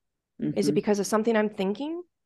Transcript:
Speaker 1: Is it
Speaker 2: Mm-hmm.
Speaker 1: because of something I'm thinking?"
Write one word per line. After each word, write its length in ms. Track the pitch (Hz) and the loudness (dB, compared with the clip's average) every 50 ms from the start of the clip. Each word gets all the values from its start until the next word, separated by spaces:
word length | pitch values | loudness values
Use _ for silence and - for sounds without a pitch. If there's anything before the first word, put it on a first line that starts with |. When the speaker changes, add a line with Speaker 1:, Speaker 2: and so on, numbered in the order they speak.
| _ _ _ _ _ _ _ - | _ _ _ _ _ _ _ -6
Speaker 1:
Is 280 | - 151 147 208 202 - | -4 -2 -2 0 0 2
it 40 | |
Speaker 2:
Mm-hmm. 40 | 151 | 2
Speaker 1:
because 240 | 208 202 214 208 202 | 2 2 2 0 0
of 80 | 190 - | 0 0
something 280 | 233 214 220 233 233 | 0 0 2 2 2
I'm 140 | 214 214 208 | 2 2 0
thinking?" 540 | 214 - 190 190 208 202 277 302 330 349 359 _ _ _ _ | 0 -2 -2 -2 -2 -2 -4 -6 -6 -8 -10 _ _ _ _